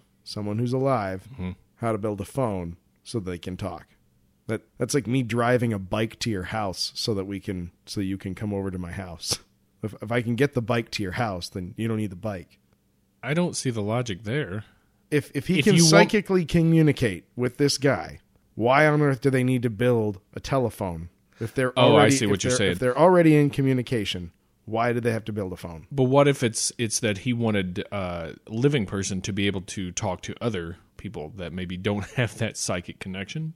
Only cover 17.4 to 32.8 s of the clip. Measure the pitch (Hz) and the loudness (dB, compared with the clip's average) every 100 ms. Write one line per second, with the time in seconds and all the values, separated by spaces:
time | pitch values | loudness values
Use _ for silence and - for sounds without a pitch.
17.4 | 123 - 143 - 139 95 80 - _ _ | -4 0 0 2 0 0 -4 -14 _ _
18.4 | _ - 117 139 151 147 147 127 139 131 | _ -2 4 6 6 4 2 2 2 2
19.4 | 127 127 120 104 123 117 107 98 _ - | 2 0 0 0 2 2 0 -4 _ -14
20.4 | - 135 113 - 95 82 87 _ _ - | -4 0 0 -2 -6 -6 -12 _ _ -10
21.4 | 113 - 127 127 123 110 110 135 107 98 | -6 -2 0 4 8 8 8 6 2 2
22.4 | 127 123 95 90 127 123 175 175 160 151 | 2 2 2 2 0 6 6 8 8 8
23.4 | 143 - 135 127 117 117 98 90 85 _ | 6 2 2 2 0 -2 -2 -6 -8 _
24.4 | _ _ - 110 120 120 120 110 107 107 | _ _ -6 -2 0 0 0 -2 -4 -6
25.4 | 95 90 90 80 - 139 127 139 143 135 | -6 -8 -12 -14 -6 0 4 6 6 4
26.4 | 117 - - - 113 - 110 101 123 117 | 0 -2 -6 -4 -4 -2 -2 -2 -2 0
27.4 | 113 104 92 90 - 101 90 87 80 - | 2 0 0 -4 -6 -6 -6 -6 -10 -12
28.4 | - 110 143 143 95 101 95 95 110 101 | -10 -4 0 0 -2 -4 -4 -4 -4 -2
29.4 | 101 95 90 - 90 - 104 90 - - | -2 -2 -8 -10 -8 -6 -6 -6 -10 -6
30.4 | 120 98 82 85 _ _ - 82 78 95 | -6 -4 -8 -12 _ _ -14 -10 -12 -10
31.4 | 85 90 90 90 104 104 95 - 117 - | -10 -8 -8 -6 -4 -4 -4 -4 -4 -2
32.4 | 110 - - 90 | -6 -6 -6 -6